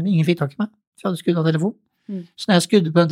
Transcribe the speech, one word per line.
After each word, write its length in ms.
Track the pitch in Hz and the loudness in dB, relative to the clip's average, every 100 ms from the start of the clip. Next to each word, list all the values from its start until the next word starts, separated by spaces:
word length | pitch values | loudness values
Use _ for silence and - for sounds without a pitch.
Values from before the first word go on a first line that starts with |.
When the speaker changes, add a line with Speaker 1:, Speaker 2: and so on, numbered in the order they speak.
| 180 | 0
Speaker 1:
ingen 180 | 170 | 0
fikk 140 | 160 175 | 2 0
tak 140 | 143 | -4
i 80 | - | -4
meg, 100 | 214 _ _ | -8 _ _
for 80 | _ | _
jeg 80 | 202 | -8
hadde 120 | 170 | -4
skudd 140 | - 175 | -2 0
av 60 | 160 | 0
telefon. 240 | 160 185 - _ _ - | 0 -2 -6 _ _ -14
Speaker 2:
Mm. 200 | 190 170 - | -14 -14 -12
Speaker 1:
Så 100 | - | 0
når 80 | |
jeg 120 | 180 - | 0 4
skudde 240 | 208 165 | 2 2
på 80 | 165 | 2
den 60 | 165 | 2